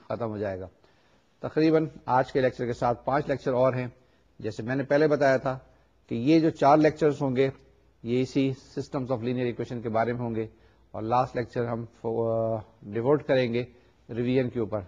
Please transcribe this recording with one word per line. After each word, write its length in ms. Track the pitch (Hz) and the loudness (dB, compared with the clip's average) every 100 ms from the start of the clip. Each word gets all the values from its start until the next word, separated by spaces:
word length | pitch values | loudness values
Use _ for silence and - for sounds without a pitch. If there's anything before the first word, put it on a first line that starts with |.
| - | -10
ختم 220 | 107 117 | -6 -6
ہو 80 | 107 | -6
جائے 220 | 101 92 | -6 -6
گا۔ 80 | 92 - _ _ _ _ _ _ | -12 -18 _ _ _ _ _ _
تقریباً 460 | 123 156 160 160 156 - - | -6 0 2 2 0 -6 0
آج 280 | 127 131 | 0 2
کے 80 | 143 | 0
لیکچر 240 | 127 123 120 | 0 0 -4
کے 80 | |
ساتھ 320 | 120 123 120 - | -2 -2 -2 -2
پانچ 240 | 139 143 | -2 -2
لیکچر 240 | 135 143 | -4 -2
اور 200 | 123 131 | 2 2
ہیں۔ 140 | 127 123 - _ _ _ _ | 0 -6 -12 _ _ _ _
جیسے 240 | 110 104 | -10 -8
میں 120 | 110 135 | -4 -4
نے 80 | |
پہلے 240 | 135 147 151 | 0 2 4
بتایا 300 | 147 139 131 | 4 4 2
تھا 220 | 135 127 - _ _ _ _ | 0 -6 -10 _ _ _ _
کہ 60 | 120 | -4
یہ 240 | 123 165 | 2 4
جو 100 | 160 | 4
چار 280 | - 139 156 | 4 6 8
لیکچرز 440 | 151 151 156 139 | 6 4 0 2
ہوں 140 | 139 127 | -2 2
گے، 140 | 135 - _ _ _ _ | 0 -2 _ _ _ _
یہ 180 | 117 123 | -2 -2
اسی 280 | 131 139 135 | 0 0 0
systems 680 | 131 - - 135 147 123 123 | -2 -10 -10 -8 -6 -4 -4
of 80 | |
linear 220 | 120 127 123 | -2 -2 -2
equation 380 | 113 117 123 | -4 -8 -6
کے 60 | 113 | -2
بارے 240 | 110 117 | 0 0
میں 80 | 120 | -2
ہوں 140 | 120 110 | -4 -4
گے، 120 | 110 - _ _ _ | -6 -10 _ _ _
اور 100 | 101 | -10
لاسٹ 340 | 110 123 127 123 | -2 0 0 -4
لیکچر 300 | 120 127 120 | -6 -4 -4
ہم 200 | 117 113 - 117 113 113 113 113 113 - _ | -4 -8 -10 -6 -2 -2 0 -2 -4 -6 _
ڈیووٹ 420 | 110 110 120 147 | -8 -4 0 0
کریں 300 | - 131 127 | 2 0 2
گے 100 | 117 123 - _ _ - | -2 -4 -12 _ _ -12
ریویژن 400 | 117 120 127 123 | -4 0 0 0
کے 100 | 120 | -2
اوپر۔ 200 | 104 104 | -4 -6